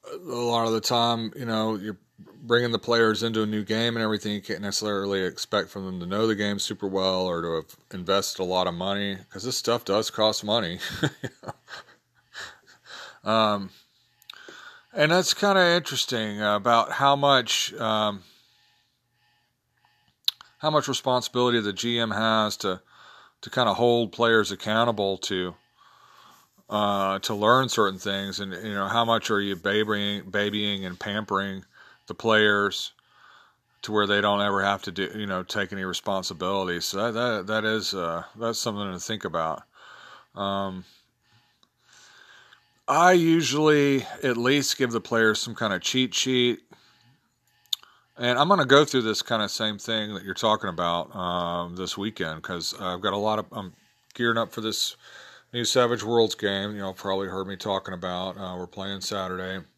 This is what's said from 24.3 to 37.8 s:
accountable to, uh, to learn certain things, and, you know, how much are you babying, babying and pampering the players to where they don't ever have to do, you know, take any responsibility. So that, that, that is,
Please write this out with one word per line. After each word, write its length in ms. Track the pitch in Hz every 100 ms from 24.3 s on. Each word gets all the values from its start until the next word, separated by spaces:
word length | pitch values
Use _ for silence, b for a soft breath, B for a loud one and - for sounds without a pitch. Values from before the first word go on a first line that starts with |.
| 113 98
accountable 680 | 98 107 110 120 107 98 95
to, 360 | - 95 90 - _ b b b b b b b b _ _
uh, 480 | 104 104 101 98 98
to 160 | -
learn 340 | 107 107 127 131
certain 300 | - 104 92
things, 420 | 101 98 98 95
and, 140 | 98
you 180 | 90 107
know, 160 | 101 98
how 160 | 113
much 260 | 117 113 -
are 120 | 104
you 120 | 101
babying, 760 | 92 101 107 107 104 101 101 95
babying 560 | 104 104 104 104 101 92
and 120 | 90
pampering 680 | 107 101 104 98 98 95 - B B B -
the 80 |
players 800 | - 113 107 107 101 101 - - _ b b b b b b _ _
to 100 | -
where 140 | 107 101
they 160 | 101
don't 180 | 104 101
ever 220 | 101 98
have 180 | 98 98
to 80 | -
do, 200 | 90 95
you 120 | 107 104
know, 160 | 92
take 320 | 90 107 98
any 100 | 98
responsibility. 960 | 92 87 - 95 92 82 92 98 92 87
So 160 | - 98
that, 160 | 113
that, 340 | 113 123 110 95
that 160 | 110 110
is, 260 | 110